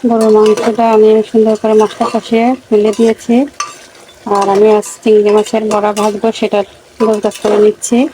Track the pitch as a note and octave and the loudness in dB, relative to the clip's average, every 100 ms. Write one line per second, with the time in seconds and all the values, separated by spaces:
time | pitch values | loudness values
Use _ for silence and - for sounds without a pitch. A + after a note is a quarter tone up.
0 | B3 A3+ A3 G#3+ G#3+ G#3+ A#3 G#3+ A3+ A3 | 0 0 4 4 4 2 -2 0 2 4
1 | G#3+ A3 G#3+ A3+ A3 G#3+ A3 G#3+ G#3 - | 4 2 0 0 0 0 0 2 0 -2
2 | A#3 A3+ - A3+ A#3 C4 _ G#3+ G#3+ G#3+ | -6 -6 -4 -2 0 -4 _ 0 0 0
3 | A3+ A3 - A#3 C#4+ - - - - - | -2 -2 -2 0 0 -8 -16 -16 -20 -20
4 | - - A3 G3+ G3 G3 G#3+ G#3+ G3+ - | -20 -18 -4 -2 0 2 2 2 -2 -6
5 | A3+ G#3+ G#3 G#3 G#3 A3 G#3+ G#3 G#3 G#3 | 0 2 4 0 0 -4 -2 -2 -2 -2
6 | G#3+ G#3 A3+ - G#3+ G#3 G3+ - - - | -4 -2 -4 -4 -4 -4 -6 -12 -20 -4
7 | A3 G#3+ G#3 - G#3+ G#3 G#3 - - A#3+ | -2 -2 -4 -4 -2 2 0 0 -2 -2
8 | D4 | -2